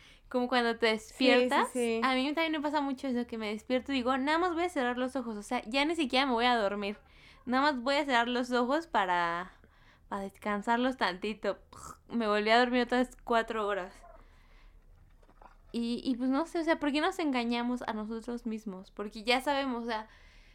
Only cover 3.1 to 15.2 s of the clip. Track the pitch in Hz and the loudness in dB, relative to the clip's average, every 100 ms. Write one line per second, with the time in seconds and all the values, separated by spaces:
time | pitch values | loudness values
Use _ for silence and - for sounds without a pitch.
3.1 | 240 240 226 214 214 - 254 262 269 240 | -2 -4 -6 -6 -6 -2 -2 0 -2 2
4.1 | 262 269 320 359 330 349 320 247 247 254 | 0 2 2 2 0 -2 0 -2 0 -2
5.1 | 269 233 208 208 247 208 269 294 339 269 | -4 -6 -8 -4 -6 -2 0 0 0 0
6.1 | 254 277 226 247 240 196 208 202 208 - | 2 2 2 2 2 0 -2 -6 -6 -14
7.1 | - - - - 254 285 262 233 277 285 | -20 -20 -14 -2 2 2 0 0 0 2
8.1 | 240 240 247 247 247 240 294 330 226 190 | 2 2 0 0 0 2 0 0 0 2
9.1 | 175 170 170 180 - - _ - - - | 2 0 -2 -8 -16 -20 _ -20 -20 -10
10.1 | 202 196 - 214 208 202 233 247 254 202 | -8 -8 -8 -4 -2 0 2 2 0 -2
11.1 | 185 208 214 208 - - - - - - | -2 -4 -4 -4 -4 -8 -18 -18 -18 -8
12.1 | 233 220 208 208 226 247 247 240 247 247 | -2 0 2 6 6 6 2 2 0 0
13.1 | - - 233 226 220 208 196 185 - - | -4 0 0 0 -2 -2 -2 -6 -12 -20
14.1 | - - - - - - - - - - | -20 -20 -20 -20 -20 -20 -20 -20 -20 -20
15.1 | - | -20